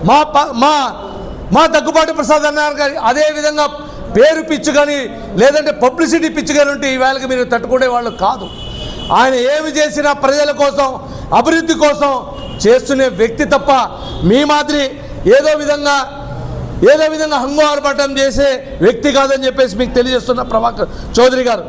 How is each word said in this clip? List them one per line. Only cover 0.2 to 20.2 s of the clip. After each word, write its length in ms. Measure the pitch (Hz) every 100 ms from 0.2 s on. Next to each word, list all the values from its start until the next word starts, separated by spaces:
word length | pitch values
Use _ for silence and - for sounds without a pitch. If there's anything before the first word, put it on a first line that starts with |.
ప-, 280 | 302 277 302
మా, 200 | 233 277 294 247 170 190 190 - - -
మా 140 | 214 320
దగ్గుబాటి 460 | 311 269 320 320
ప్రసాద్ 320 | 302 254 302 294
అన్నారు 280 | 294 302
కానీ 220 | 294 285 285
అదేవిధంగా 680 | 226 269 302 302 302 294 - 196 - - - 196
పేరు 240 | 294 320
పిచ్చి 320 | 320 294 302
కానీ 240 | 277 294 285 240 - - -
లేదంటే 360 | 254 294 294
పబ్లిసిటీ 580 | - 247 254 311 320 311
పిచ్చి 240 | 311 277 294
కానీ 120 | 285
ఉంటే 240 | 277 277
ఈవేళకి 340 | 262 262 269 262
మీరు 160 | 254
తట్టుకునే 440 | 247 240 233 254 254
వాళ్ళు 220 | 240 233
కాదు. 380 | - 190 247 185 - - - - - -
ఆయన 200 | 190 262
ఏమి 360 | 254 254 302 311
చేసినా 440 | 294 302 294 294
ప్రజల 380 | 285 269 285 294
కోసం, 480 | 285 285 277 269 254 175 - - 202
అభివృద్ధి 360 | 254 330 320
కోసం 520 | 320 294 285 285 262 - - - - 202
చేస్తున్న 400 | 247 247 269 262
వ్యక్తి 380 | 185 226 226 285
తప్ప 260 | 285 285 262 214 - - - 170
మీ 180 | 247
మాదిరి 400 | 294 294 294 294 269 - - - -
ఏదో 300 | 262 294 302
విధంగా, 400 | 285 294 285 277 269 285 - - - - - - 214
ఏదో 120 | 302 311
విధంగా 260 | 311 311 285
హంగు 240 | 254 294
ఆర్భాటం 560 | 302 285 277 277 277 269
చేసే 600 | 269 240 277 262 - -
వ్యక్తి 300 | 180 247 285
కాదని 340 | 269 269 269 262
చెప్పేసి 300 | 262 254 196
మీకు 180 | 247
తెలియజేస్తున్న 480 | 247 247 254